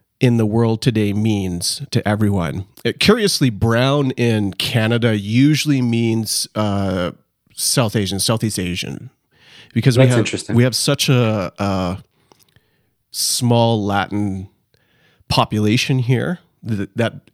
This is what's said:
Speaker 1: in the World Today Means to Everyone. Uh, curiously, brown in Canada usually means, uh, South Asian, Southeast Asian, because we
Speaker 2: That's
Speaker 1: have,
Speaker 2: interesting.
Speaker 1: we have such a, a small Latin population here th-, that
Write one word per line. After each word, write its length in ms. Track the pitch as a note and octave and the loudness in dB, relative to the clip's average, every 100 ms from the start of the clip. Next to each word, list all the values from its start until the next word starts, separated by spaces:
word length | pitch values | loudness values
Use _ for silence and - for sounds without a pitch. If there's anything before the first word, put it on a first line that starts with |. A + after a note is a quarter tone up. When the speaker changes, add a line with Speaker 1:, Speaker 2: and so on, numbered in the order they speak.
| _ - | _ 0
Speaker 1:
in 180 | B2+ A#2 | 2 4
the 80 | G#2+ | 2
World 340 | A2+ A2+ A2 | 2 2 0
Today 320 | C3 A2 G#2 | 0 0 0
Means 720 | G2+ A2 G2+ F#2+ F2 - - C#3+ | 0 0 0 -2 -4 -6 -8 -4
to 160 | A#2 G2+ | -2 0
Everyone. 580 | G#2+ G#2 G2+ D#2+ - - - | 0 2 0 -2 -6 -10 -8
Uh, 80 | A#2 - | -6 0
curiously, 520 | - A#3+ G3+ - C3+ | 2 2 0 0 0
brown 600 | G2 A2+ A2+ C3 C#3+ C3 | 0 0 2 2 0 0
in 400 | - A#2 A2 G2+ | 0 0 0 -2
Canada 640 | - - A#2 A2 A#2 A#2 G#2+ | -4 -2 0 2 2 2 0
usually 640 | G2+ A#2+ D3 D3 D3 C3+ | 0 4 4 4 0 0
means, 640 | A#2+ A#2 A2+ A2+ G#2+ - - | 0 0 2 0 -2 -4 -4
uh, 580 | G#2+ G#2 G2+ G2 F#2 F2 - _ _ _ | -4 -2 0 -2 -2 -4 -8 _ _ _
South 400 | - - C#3+ A2 | -6 -2 0 0
Asian, 260 | A#2 F#2+ G2 | -2 -2 -2
Southeast 380 | - A2 G#2+ G2+ | -2 0 -2 -4
Asian, 520 | F2+ F2 - C2+ - _ _ _ _ - - | -4 -6 -8 -12 -14 _ _ _ _ -20 -8
because 240 | A#2 C3+ A#2+ | 0 2 4
we 60 | |
Speaker 2:
That's 100 | B2+ | 4
Speaker 1:
have, 40 | A#2+ | 4
Speaker 2:
interesting. 360 | G2+ G2 - A#2 | 0 -4 0 2
Speaker 1:
we 60 | |
have 120 | B2+ | 2
such 340 | G#2+ - C#3 - | 0 -2 0 2
a, 440 | B2 A2+ G#2+ F2+ - | 2 2 0 -4 -4
a 440 | G2+ F#2+ F2+ F#2+ - _ _ _ _ _ _ _ _ _ _ | -4 -2 -4 -6 -12 _ _ _ _ _ _ _ _ _ _
small 760 | - - - A#2+ A#2 A#2 A2+ | -6 -4 0 2 4 2 2
Latin 640 | G2+ G2 - G#2 G#2 F#2+ F#2+ _ _ _ _ _ _ _ - | 0 -2 -2 -2 -4 -6 -10 _ _ _ _ _ _ _ -4
population 680 | - A2+ G#2+ G#2+ A2 - C3 | -2 0 0 2 2 0 0
here 400 | A#2+ A#2+ C#3 F3+ _ _ A2 | 0 0 -2 -6 _ _ -6
th-, 220 | G2+ G2 - | -6 -4 -4
that 340 | A2+ - - | -4 -6 -10